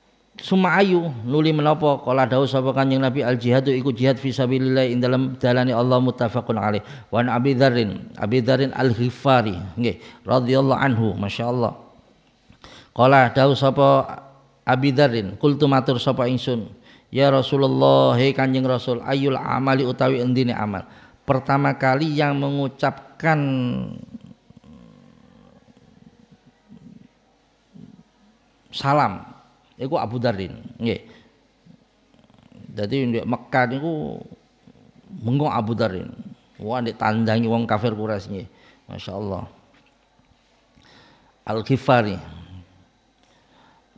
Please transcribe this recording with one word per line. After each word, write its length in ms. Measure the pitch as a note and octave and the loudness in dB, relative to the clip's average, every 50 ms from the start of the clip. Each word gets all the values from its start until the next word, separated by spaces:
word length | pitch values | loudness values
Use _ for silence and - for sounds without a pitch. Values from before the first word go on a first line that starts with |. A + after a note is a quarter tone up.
| _ _ _ _ _ _ - | _ _ _ _ _ _ -20
Summa 400 | - - - F#3+ F#3+ F#3 F3 D#3 | -16 -4 0 2 2 2 4 4
ayu 380 | F#3+ G3+ F#3+ F3+ F3 E3+ E3 C3 A2+ | 4 4 4 4 2 0 -2 -6 -6
nuli 320 | A2 A#2+ C#3+ D#3 D#3 D#3+ D#3 | -6 0 0 2 2 2 2
menapa? 480 | D3+ D3 D3+ D#3 D#3+ D#3 D3 C#3 C3+ | 2 2 2 2 2 2 0 0 0
Qala 240 | - B2+ B2+ C3+ C3 | 0 0 2 2 2
dawuh 240 | A2+ C3 C3 C#3 B2 | 2 2 2 2 2
sapa 240 | C3+ C3 B2+ C3+ B2 | 0 0 0 0 0
Kanjeng 260 | C3+ C3+ C3+ C3 C3 | 0 2 2 2 2
Nabi, 220 | C3+ C3 B2 C#3+ | 0 0 0 0
"Al 160 | A#2 B2 B2+ A#2 | 0 0 0 0
jihadu 320 | A#2 A#2+ B2 C3+ C3 C#3 | 2 2 2 2 4 2
iku 240 | C3 C3 B2+ C#3+ A#2 | 0 0 0 -2 -2
jihad 240 | A2 B2+ C3+ B2+ A2+ | 2 2 2 2 0
fi 160 | - C3+ A#2 | -2 -4 -2
sabilillah 500 | C3+ B2+ A#2+ C3 C3 C3 C3 C3 C3+ C3 A#2+ | 0 0 0 0 0 2 2 2 2 2 2
ing 80 | B2 B2 | 0 0
dalem 400 | B2+ B2 B2+ C3 C3 C3 B2+ - | 2 2 2 0 0 -2 -4 -2
dalane 300 | - B2 B2 B2+ B2+ C3 | 0 2 2 2 2 2
Allah, 320 | A#2 A#2 B2 B2+ B2+ B2 | 2 2 2 4 4 4
muttafaqun 560 | B2+ B2+ A#2+ - B2 A2 - A#2+ - - A2+ G#2+ | 4 2 0 0 -2 -2 -2 -4 -2 -2 -2 0
alaih." 220 | G#2 G#2+ G#2 G2 - - - B2+ - - | 0 0 -2 -2 -4 -8 -18 -20 -12 -4
Wa 140 | G2+ A2+ | -2 0
an 100 | B2 B2 | 0 0
Abi 220 | A2+ A#2+ B2+ C#3 C3+ | 0 0 0 0 2
Dzarrin, 580 | A#2+ C#3 C3+ A#2+ A#2+ A2+ G2 - - - - - - | 4 4 4 4 2 0 -2 -4 -8 -12 -14 -10 -6
Abi 240 | G#2+ G2+ B2 C3 | -4 0 0 0
Dzarrin 320 | A2+ B2 C3 B2+ C#3+ - - | 2 2 2 2 0 -2 -2
Al-Ghifari, 840 | - C3 C3 A2 G#2+ B2 B2 - - - C#3 C3 B2 G#2+ A2 F2+ F2+ F#2+ F#2 - A#2 | 0 0 0 2 2 -2 -4 -4 -2 2 4 4 4 4 0 -4 -6 -8 -10 -6 -2
nggih, 480 | A#2+ A2+ - - - - - - - | -2 -2 -2 -4 -12 -20 -20 -14 -4
radhiyallahu 540 | F#2+ A2+ C3 B2 A#2+ C3 C3+ C#3 C3+ B2 - | 0 0 0 2 2 2 2 2 2 2 2
anhu, 320 | - - A#2 A2 A2+ G#2+ F2 | 2 0 2 2 0 0 0
masyaallah. 580 | G2+ G2+ G2+ - - A#2 A#2+ B2 B2 A#2 G#2+ - - - - _ _ _ _ _ _ _ _ _ _ _ _ - _ - - - - - _ | -2 -6 -6 -6 -4 -4 -4 -2 -2 -2 -2 -4 -8 -20 -20 _ _ _ _ _ _ _ _ _ _ _ _ -20 _ -20 -20 -20 -20 -20 _
Qala 400 | - A#2 A#2+ C3 C#3+ C3+ B2+ A#2+ | 0 4 6 6 8 6 6 6
dawuh 240 | B2 C3+ C3 C#3+ C3+ | 4 4 4 4 4
sapa 340 | - C#3 C3+ A#2 C#3+ C#3 C#3 C#3 C3+ B2+ - - - - - - _ _ _ _ _ - | 4 2 0 2 4 4 4 4 4 2 -2 -10 -16 -16 -20 -20 _ _ _ _ _ -2
Abi 240 | A#2+ B2+ B2+ C3+ C#3+ | -2 0 2 2 0
Dzarrin, 480 | B2+ C3 D3 B2+ A#2 A2+ G2 F#2+ G2+ - | 2 4 2 2 2 0 -4 -4 -6 0
"Qultu 320 | - D3 C#3+ C3+ D3+ C#3 | 0 0 2 4 2 2
matur 320 | C#3 C3 A#2 C#3+ B2+ A#2 | 2 2 2 0 -2 0
sapa 240 | - C#3 B2 C3 B2 | 0 -2 0 0 0
ingsun, 420 | B2 B2+ A#2+ - C3+ B2 A2+ G2 E2 - - _ - - _ _ - | -2 -2 -2 -2 -4 -4 -4 -6 -10 -16 -20 _ -20 -20 _ _ -6
'Ya 240 | - C3 C#3 C#3 | 0 2 2 4
Rasulullah, 840 | C3+ C3+ C3 - C#3+ C#3 C#3 C3 C3 C3 C3+ C#3 C#3 C3+ C3+ C3 B2 A#2+ | 4 2 2 0 0 0 2 2 2 4 4 6 6 6 6 4 4 4
he 140 | C3 C#3 C3 | 2 2 2
Kanjeng 300 | C3+ C3 C3 C3 C3 C3 C3 | 0 0 0 0 0 0 0
Rasul, 320 | B2+ A2+ - C3 A#2+ A#2+ - | -2 -2 -2 -4 -6 -4 -4
ayul 340 | C3 C#3 C#3 C3+ C#3 C3 C3 | -4 -2 0 0 0 -2 -2
amali 480 | - - B2+ B2+ C3+ C3+ C3+ C3+ C3+ B2 | -4 -4 -4 -2 0 0 0 0 0 -2
utawi 320 | C3 - C3 C3+ C3+ B2 | 0 0 0 0 2 0
endine 320 | B2 B2+ B2 C3 B2+ B2 | 0 0 2 2 0 0
amal?'" 320 | A2+ - G#2+ G#2+ G2+ F2 - - - - - - _ _ - | -2 -4 -4 -4 -6 -8 -10 -12 -20 -20 -20 -20 _ _ -4
Pertama 500 | - C3+ B2+ B2 - C#3 C#3 C#3+ C#3 C3+ - | -2 -2 -2 0 0 0 2 2 0 -2 0
kali 320 | C3+ C3 C3 C#3 D#3+ D#3 | 0 0 0 0 0 -2
yang 240 | D3 D3 D3 C#3+ C#3+ | -2 0 0 0 0
mengucapkan 1040 | C#3 C#3 C#3 C#3+ C#3+ C#3 B2+ - - C#3+ C3+ C3 - - - - - D#3 D#3+ D#3 D3+ C#3+ C3+ C3+ B2+ B2 B2 B2+ B2+ - - - - - - - - - - - _ _ _ - - _ - D#2 B1+ A#1 A1 G#1 G1+ G1+ G1+ G1+ G1+ _ - _ G#1 G1+ G1+ _ - _ _ _ _ _ _ _ _ - - _ _ _ _ - _ _ - _ _ _ G#3 - - - - - - - - _ _ _ _ _ _ _ _ _ _ _ _ _ - - - - - - _ _ _ _ _ _ _ _ _ _ _ _ _ - | -2 -2 -4 -2 -2 -4 -4 -4 -4 -4 -4 -4 -6 -18 -20 -14 -4 0 0 2 2 0 0 0 -2 -2 -2 -4 -6 -6 -8 -12 -14 -18 -18 -18 -20 -20 -20 -20 _ _ _ -20 -20 _ -20 -20 -20 -20 -20 -20 -20 -20 -20 _ _ _ -20 _ -20 -20 -20 _ -20 _ _ _ _ _ _ _ _ -20 -20 _ _ _ _ -20 _ _ -20 _ _ _ _ -20 -20 -20 -20 -20 -20 -20 -20 _ _ _ _ _ _ _ _ _ _ _ _ _ -20 -20 -20 -20 -20 -20 _ _ _ _ _ _ _ _ _ _ _ _ _ -12
salam 480 | - - C#3 C#3+ D3+ C3 G#2+ F#2 F#2+ - - - - _ _ _ _ _ _ _ - | -4 0 2 2 2 2 0 -2 -6 -14 -18 -20 -20 _ _ _ _ _ _ _ -12
iku 220 | B2+ C3+ E3 C#3+ | -8 -6 -4 -4
Abu 160 | A#2 G#2+ A#2+ B2+ | -4 -4 -6 -4
Dzarrin, 380 | A#2 A#2+ G#2 F#2+ F#2+ F2 F2 - - - - - | -2 -2 -2 -4 -6 -10 -10 -14 -18 -20 -12 -6
nggih. 180 | A2+ A#2 F#2+ - - - - - _ _ _ _ _ _ _ _ _ - - _ _ _ _ _ _ _ _ _ _ _ _ _ _ _ - - - - G#2+ | -4 -4 -4 -4 -8 -18 -20 -20 _ _ _ _ _ _ _ _ _ -20 -20 _ _ _ _ _ _ _ _ _ _ _ _ _ _ _ -20 -20 -20 -14 -8
Dadi 220 | A2 G#2 G#2 B2+ C#3 C3 | -8 -6 -4 -2 -2 -2
ndek 220 | A#2+ A#2 A2+ - A2 | 0 -2 -2 -2 -4
Mekah 360 | B2 - - - - C3 B2 A#2 | -6 -6 -6 -2 0 0 0 0
niku 480 | B2+ C#3 D3+ E3+ D#3+ D3+ D#3 C2 G#1 G1+ - - - _ _ _ _ _ _ - _ _ _ - _ - _ - - D#3 | -2 -4 -4 -4 -6 -6 -6 -8 -10 -12 -14 -18 -20 _ _ _ _ _ _ -20 _ _ _ -20 _ -20 _ -18 -16 -8
mengko 260 | A2 A#2 B2+ C#3+ D3+ | -4 -2 0 0 0
Abu 300 | D3 F#2 A#2+ G#2+ A2 A#2 G#2 | 0 -2 -2 -2 -2 -2 -2
Dzarrin. 320 | A2+ G2+ F#2 F2 - - - - - - - _ _ _ _ - | -2 -2 -4 -6 -10 -12 -14 -16 -18 -18 -20 _ _ _ _ -14
Wah, 220 | G#2 G#2+ B2 B2+ | -10 -6 -6 -4
ndek 160 | A#2 A2+ - - | -4 -6 -6 -2
tandangi 460 | A2 G#2+ A2 A2+ A2+ A2 G#2+ A#2 A#2 | -2 0 0 2 0 0 0 0 0
wong 240 | A2 A2+ A#2 A#2 A2 | 0 0 -2 0 -2
kafir 240 | A2 G2+ A#2 A#2+ G#2+ | -2 -2 -2 -4 -4
Quraisy, 400 | G#2 A2 A2 G#2+ G2 F#2+ G2+ G#2 | -4 -6 -6 -6 -6 -8 -10 -12
nggih. 140 | F#2+ - - _ _ _ - _ _ _ - | -12 -12 -14 _ _ _ -20 _ _ _ -16
Masyaallah. 540 | G2 F#2+ - G2 F#2 G2 G#2+ G2 F#2+ F#2 G2+ - - _ _ _ _ _ _ _ _ _ _ _ _ _ _ _ _ _ _ _ _ _ _ _ _ _ _ - - - - _ _ _ _ _ _ _ - | -16 -14 -14 -12 -10 -8 -8 -6 -8 -8 -10 -12 -18 _ _ _ _ _ _ _ _ _ _ _ _ _ _ _ _ _ _ _ _ _ _ _ _ _ _ -20 -20 -20 -20 _ _ _ _ _ _ _ -10
Al-Ghifari. 680 | G#2+ G#2+ A2+ G#2 - C3+ A#2 - - C3 A#2+ A2 G#2 F#2+ E2+ D#2 D#2+ - E2+ E2 - F#2 F#2 - _ _ _ _ _ _ _ _ _ _ _ _ _ _ _ _ _ _ _ _ _ _ _ _ _ _ | -6 -6 -6 -2 -2 -2 -2 2 2 2 2 2 0 -4 -8 -10 -16 -20 -20 -20 -20 -20 -20 -20 _ _ _ _ _ _ _ _ _ _ _ _ _ _ _ _ _ _ _ _ _ _ _ _ _ _